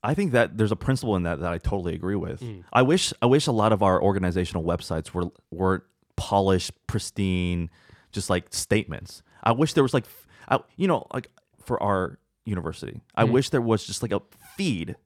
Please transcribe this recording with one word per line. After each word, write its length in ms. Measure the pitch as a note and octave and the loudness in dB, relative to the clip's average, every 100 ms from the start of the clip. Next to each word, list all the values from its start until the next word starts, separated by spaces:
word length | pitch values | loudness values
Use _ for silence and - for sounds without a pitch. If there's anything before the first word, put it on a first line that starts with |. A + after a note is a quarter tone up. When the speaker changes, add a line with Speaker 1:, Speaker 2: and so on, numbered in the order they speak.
Speaker 1:
I 120 | G#2+ | -2
think 180 | D#3+ G3 | 0 2
that 240 | A#2+ A2+ F#2 | 2 2 2
there's 140 | A2 | 0
a 40 | A2 | 0
principle 400 | - C3 B2 G2 | 0 -2 0 0
in 80 | |
that 160 | E2+ D#2 | 0 -4
that 120 | E2+ | -4
I 60 | E2 | -4
totally 360 | - G2 F2 | -4 -4 -4
agree 200 | E2 F2 G2+ | -6 -4 -4
with. 240 | E2+ - | -4 -8
Speaker 2:
Mm. 220 | B2 G2 - | -12 -14 0
Speaker 1:
I 100 | - | 2
wish, 300 | C3 F3+ - - | 4 2 0 0
I 60 | A#2+ | 4
wish 200 | C#3 C#3+ | 4 4
a 40 | |
lot 200 | A#2 G#2+ | 2 4
of 100 | G#2 | 4
our 180 | G2 F#2 | 4 4
organizational 640 | G2 G2 F2+ F2 F2 F2 | 4 2 0 0 -2 -2
websites 500 | E2 E2+ - D#2+ - | -2 -2 -2 -6 -4
were, 180 | F2+ F2 _ _ | -4 -6 _ _
weren't 320 | E2 F#2 F#2 _ _ _ - | -2 0 0 _ _ _ -10
polished, 560 | - G2+ G2 F#2+ - - - | 0 2 4 2 0 -12 -6
pristine, 840 | G#2+ - - G2 F2+ F2+ F2 E2 _ _ - _ | -6 -6 -4 -2 0 0 -2 -4 _ _ -20 _
just, 180 | - - | -8 -2
like, 160 | F#2 - | -2 -2
statements. 720 | - - G#2 - - - - _ _ | -8 0 -2 -2 -10 -12 -20 _ _
I 100 | - | 0
wish 200 | A#2 D#3 | 2 2
there 100 | - | 2
was, 120 | C3 | 2
like, 100 | C3+ | 2
f-, 220 | - - _ _ - | -2 -20 _ _ -4
I, 120 | C3 - - | -4 -4 -2
you 100 | F#3 | 0
know, 200 | D3 - | 0 -2
like, 160 | C3 - _ _ _ | -10 -10 _ _ _
for 180 | - B2 | -6 -2
our 360 | G#2 G2 F#2 - _ _ | 0 0 -2 -6 _ _
university, 560 | - F#2 D#2+ D#2+ - - _ - | -8 -6 -6 -8 -12 -12 _ 0
I 80 | |
Speaker 2:
Mm. 60 | A2+ | 4
Speaker 1:
wish 180 | B2 C3+ | 4 2
there 100 | C3+ | -2
was 220 | A#2 G#2+ | 2 0
just, 160 | - G2 | 0 -8
like, 100 | A#2 | -4
a 100 | G2+ _ _ - - | -4 _ _ -20 -4
feed 400 | G3 G2 D#2 D2 | -2 -2 -4 -12